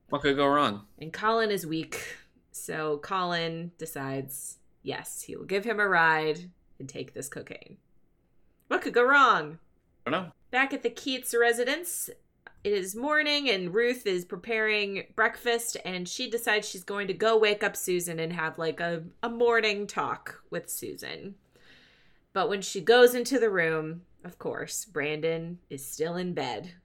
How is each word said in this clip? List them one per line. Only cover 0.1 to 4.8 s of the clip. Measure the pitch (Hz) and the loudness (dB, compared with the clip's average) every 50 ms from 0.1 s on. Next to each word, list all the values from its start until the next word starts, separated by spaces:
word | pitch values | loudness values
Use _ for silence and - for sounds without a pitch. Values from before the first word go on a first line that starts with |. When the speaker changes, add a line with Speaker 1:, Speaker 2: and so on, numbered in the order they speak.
| - 143 | -4 0
Speaker 1:
could | 139 147 139 139 | 2 2 4 4
go | 143 139 | 4 4
wrong? | 139 147 143 117 101 101 - _ - - | 6 4 4 2 0 -2 -10 _ -18 -14
Speaker 2:
And | 147 160 - | -14 -12 -8
Colin | - 208 214 226 226 220 214 | -2 0 2 2 2 2 2
is | 202 185 175 156 | 0 -2 -2 -4
weak, | 160 160 156 - - - - - - - - _ _ _ _ _ | -6 -6 -6 -6 -8 -10 -10 -10 -14 -16 -20 _ _ _ _ _
so | - - - - 170 156 156 151 151 147 | -16 -14 -10 -8 -6 -4 -2 -2 -2 -2
Colin | 147 - 196 190 180 175 175 170 165 165 165 165 170 175 - - | -4 -4 -4 -2 -2 0 0 0 -2 -2 -4 -6 -8 -10 -10 -12
decides, | 160 160 - 143 139 135 135 139 135 135 - - - - - _ _ _ _ _ | -12 -10 -8 -6 -6 -4 -4 -4 -6 -6 -10 -12 -12 -12 -14 _ _ _ _ _